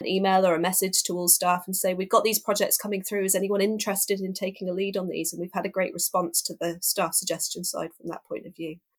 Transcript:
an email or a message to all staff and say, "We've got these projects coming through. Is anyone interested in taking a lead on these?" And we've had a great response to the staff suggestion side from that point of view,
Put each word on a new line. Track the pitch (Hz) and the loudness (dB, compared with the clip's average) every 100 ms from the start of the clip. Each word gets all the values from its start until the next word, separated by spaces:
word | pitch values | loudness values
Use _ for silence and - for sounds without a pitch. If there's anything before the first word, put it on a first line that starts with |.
an | - | 0
email | 190 196 185 | 2 4 6
or | 185 165 | 6 4
a | |
message | 180 185 190 - | 2 2 2 0
to | - 175 | 0 0
all | 175 | 4
staff | - 180 180 190 | 4 4 2 0
and | 190 | -2
say, | 190 | 0
"We've | 185 190 | 0 4
got | 226 | 4
these | 220 214 | 4 0
projects | - 202 196 - | 0 0 2 0
coming | 202 196 | -2 -4
through. | - 202 | -2 -2
Is | 190 190 | 2 2
anyone | 196 202 | 2 2
interested | 202 214 214 190 - 190 | 2 2 -2 -2 0 -2
in | 190 | -4
taking | 185 190 190 185 | -4 -6 -4 -4
a | |
lead | 180 196 196 | -2 -2 -2
on | 185 | -4
these?" | 160 160 | -4 -4
And | - | -6
we've | 180 | -6
had | 190 190 | -4 -4
a | 190 | -2
great | 185 | -2
response | 175 - 185 170 - | -2 -2 0 0 -2
to | - | -4
the | 170 170 170 | -4 -6 -2
staff | - - 165 | -2 0 0
suggestion | - 180 165 - 175 | 0 -2 -2 -4 -6
side | 180 - 165 | -6 -6 -8
from | - 170 | -10 -12
that | 165 | -12
point | - - | -10 -12
of | - - | -12 -12
view, | 165 165 _ | -10 -12 _